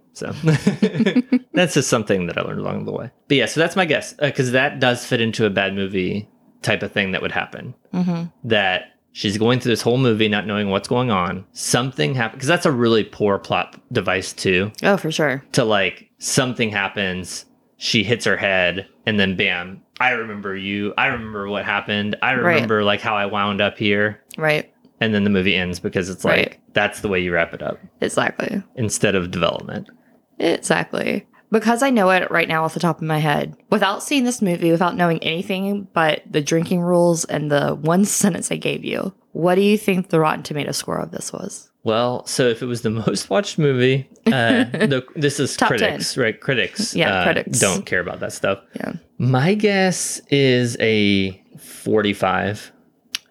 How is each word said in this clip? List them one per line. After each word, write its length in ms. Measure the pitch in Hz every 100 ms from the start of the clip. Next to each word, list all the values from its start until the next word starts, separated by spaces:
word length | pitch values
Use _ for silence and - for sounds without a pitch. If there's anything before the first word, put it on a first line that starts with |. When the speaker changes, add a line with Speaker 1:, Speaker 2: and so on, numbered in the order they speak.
| _
Speaker 1:
so 180 | - -
<laughs> 1200 | 151 160 151 - - 190 160 208 247 247 254 -
that's 200 | - 180 151
just 140 | -
something 380 | 123 104 98 85
that 100 | -
I 40 |
learned 200 | 95 101
along 240 | 98 101 104
the 60 |
way. 180 | 101 127 _ -
But 100 | 139
yeah, 80 | 113
so 140 | 151
that's 160 | 170 190
my 100 | 175
guess, 300 | 117 - -
uh, 120 | 143 139
'cause 160 | 127
that 280 | 127 143 135
does 260 | 127 123 -
fit 160 | 127
into 240 | 113 107 107
a 40 |
bad 260 | 98 98 98
movie 520 | 98 98 92 98 104 _ _ _
type 200 | - 101
of 100 | 104
thing 200 | 107 98
that 100 | 92
would 100 | 90
happen. 420 | 87 - - 123 - -
Speaker 2:
Mm-hmm. 300 | 180 180 170 170 _ 120
Speaker 1:
That 400 | 107 95 90 - _ _
she's 260 | - 107 101
going 220 | 113 117
through 120 | 120
this 80 | 110
whole 140 | 120 127
movie 280 | 127 107 107
not 200 | 104 98
knowing 220 | 104 101
what's 180 | 95 -
going 240 | 120 127
on. 340 | 98 90 92 -
Something 640 | - - - 131 139 151 131
happened, 260 | 113 131
'cause 60 | 131
that's 180 | 170 175
a 60 |
really 320 | 123 117 113
poor 340 | 95 - 104 98
plot 420 | - 90 85 - -
device 420 | 117 92 95 95
too. 380 | - 95 90 104 -
Speaker 2:
Oh, 140 | - 196
for 140 | 156
sure. 320 | 160 147 131 -
Speaker 1:
To, 100 | -
like, 460 | 113 101 92 - - -
something 520 | - - 127 117 113
happens, 760 | 104 98 107 98 90 87 - - _ _ -
she 260 | - 120
hits 220 | 98 117 110
her 120 | 92
head, 500 | 101 95 87 90 - _ -
and 140 | 104
then 160 | 95 92
bam, 460 | 101 90 90 98 _ -
"I 120 | 127
remember 440 | 120 113 104 98 95
you. 380 | 98 101 104 -
I 100 | 135
remember 400 | 120 110 104 101
what 160 | 98 98
happened. 500 | 101 104 104 104 -
I 120 | 120 131
Speaker 2:
Right. 200 | 175 160
Speaker 1:
remember, 280 | 113 107
like, 180 | 104 104
how 140 | 117 104
I 100 | 101
wound 360 | 104 101 101
up 160 | 104 -
here." 440 | 107 101 104 110 _ -
Speaker 2:
Right. 340 | 156 151 - _ _ -
Speaker 1:
And 120 | 113
then 100 | 104 101
the 40 |
movie 260 | 98 95 92
ends 240 | 90 87
because 300 | 104 98 90
it's 140 | 92 -
like, 120 | -
Speaker 2:
Right. 200 | - - _
Speaker 1:
that's 280 | 107 104 -
the 80 | 107
way 100 | 92
you 120 | 90
wrap 200 | 85 82
it 80 | -
up. 160 | 76 - - -
Speaker 2:
Exactly. 600 | - - - - - 196 - -
Speaker 1:
Instead 380 | 107 - 107
of 160 | 95 90
development. 600 | 90 85 - - - - _ _ _ _ -
Speaker 2:
Exactly. 880 | 170 - - 160 - - - - - _ -
Because 320 | 214 214 233
I 60 | 277
know 200 | 240 185
it 200 | 185 -
right 160 | 170 165
now 160 | 160
off 100 | 160
the 60 | 160
top 180 | 170 156
of 60 | 160
my 120 | 156
head, 360 | 151 151 151 - -
without 340 | 208 196 214
seeing 200 | - 285
this 180 | 247 240
movie, 300 | 202 175 170
without 240 | 165 175 180
knowing 240 | 175 165
anything 640 | - 165 208 190 196 202 190
but 280 | 175 160 - -
the 120 | 151
drinking 400 | 143 165 165 180
rules 420 | 175 175 175 165 -
and 260 | 151 151
the 240 | 143 143 147
one 280 | 151 180 202
sentence 460 | - 202 170 -
I 40 | 156
gave 280 | 160 147
you, 300 | - - 190 - _
what 220 | - 175 185
do 60 |
you 160 | 202 208
think 320 | - 190 180
the 100 | 160
Rotten 240 | 156 165
Tomato 280 | 147 147 139
score 260 | 139 - 82
of 140 | 80
this 200 | - -
was? 380 | - - - - _
Speaker 1:
Well, 420 | 113 110 123 123 -
so 220 | - 123
if 140 | 113
it 40 | 127
was 160 | 120
the 80 | 113
<laughs> 180 | 110 107
most 220 | 202 -
watched 300 | 196 202 -
movie, 500 | 147 127 127 131 135 - 226
uh, 360 | 135 117 -
Speaker 2:
<laughs> 80 | -
Speaker 1:
the, 340 | 180 214 131 - 170
this 240 | 143 139
is 160 | 127 -
Speaker 2:
Top 140 | -
ten. 80 | 123
Speaker 1:
critics, 400 | 110 143 - -
right? 220 | 113 107
Critics, 560 | - 123 92 - 214 185
Speaker 2:
Yeah, 180 | 156
Speaker 1:
uh, 100 | 95
Speaker 2:
critics. 360 | 90 - - 135
Speaker 1:
don't 260 | 101 92 -
care 140 | 92
about 200 | 85 -
that 120 | 98
stuff. 260 | - 101 98 _ -
Speaker 2:
Yeah. 180 | - - _ -
Speaker 1:
My 360 | 120 127 156
guess 640 | 214 208 196 185 - - - -
is 460 | 139 135 123 120 117
a 640 | 113 107 101 98 95 90 _ -
forty-five. 1120 | - - 110 107 104 101 95 92 95 104 - _ _ _ _ - _